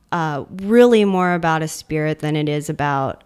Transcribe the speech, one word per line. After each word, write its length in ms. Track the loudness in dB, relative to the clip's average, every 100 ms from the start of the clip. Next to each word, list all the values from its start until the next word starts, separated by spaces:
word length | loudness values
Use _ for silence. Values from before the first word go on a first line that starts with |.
| -8
uh, 340 | -6 -4 -6 -8 -8
really 420 | 2 6 6 6 2
more 280 | 2 0
about 280 | 0 0 -2
a 60 | -4
spirit 520 | -10 -8 -4 -4 -4
than 160 | -4 -2
it 140 | -2
is 200 | -4 -6
about 540 | -4 -2 -2 -4 -6